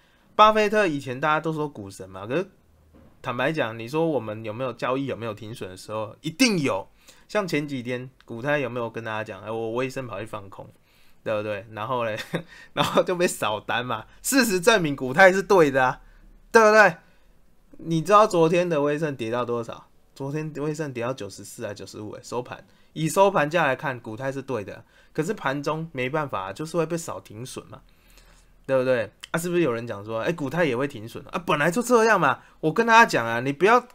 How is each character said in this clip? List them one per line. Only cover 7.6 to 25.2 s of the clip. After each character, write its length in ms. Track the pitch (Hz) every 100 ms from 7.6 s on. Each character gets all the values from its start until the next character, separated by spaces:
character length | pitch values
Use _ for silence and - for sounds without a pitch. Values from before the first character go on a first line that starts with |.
| 147
几 140 | 139
天 260 | 120 123 131 -
股 160 | - 117
泰 180 | 135 147
有 120 | 120
没 100 | 120
有 80 | 117
跟 160 | 117
大 60 | 113
家 120 | 107
讲， 200 | 110 95
哎， 80 | 107
我 220 | 113 113
威 180 | 120 131
盛 160 | 131 123
跑 120 | 101
去 60 |
放 240 | 110 107 101
空， 180 | - - - _ _ - -
对 140 | - 107
不 60 |
对？ 240 | 107 101 107
然 140 | 107 113
后 180 | 127
嘞， 140 | 113 107 - 165
<laughs> 280 | - - -
然 120 | -
后 180 | 156 196
就 120 | 175
被 120 | 180 175
扫 340 | - 107 104
单 240 | - 113
嘛。 220 | 123 110 - -
事 240 | - 269 240
实 120 | 185
证 220 | 175 220
明 160 | 156 139
股 160 | 131
泰 180 | 147 190
是 120 | 190
对 280 | 190 196 151
的 140 | 131
啊， 160 | 127 131 - - - - _
对 120 | 226
不 100 | 214
对？ 240 | 214 196 170 - _ _ _ _ _ _ -
你 220 | 165 165
知 100 | 165
道 160 | 208 214
昨 220 | 175 160
天 180 | 170 180
的 140 | 151
威 180 | 147 147
盛 160 | 160
跌 160 | 127 113
到 140 | 120
多 180 | 120 117
少？ 260 | 117 - - _ _
昨 160 | - 139
天 220 | 151 156 139
威 160 | 147
盛 200 | 151 147
跌 100 | 123
到 100 | 117
九 160 | 135 101
十 160 | -
四 220 | 101 - 107
还 80 |
九 100 | 104
十 160 | 95 -
五 120 | 104
哎， 100 | -
收 180 | - 117
盘， 240 | - - - _ _
以 160 | - 160
收 220 | 196 196
盘 200 | 185 147
价 160 | 170 147
来 80 |
看， 240 | 131 151 123
股 180 | 113 110
泰 140 | 135
是 100 | 135
对 220 | 127 120
的， 220 | 95 - - _ _
可 120 | -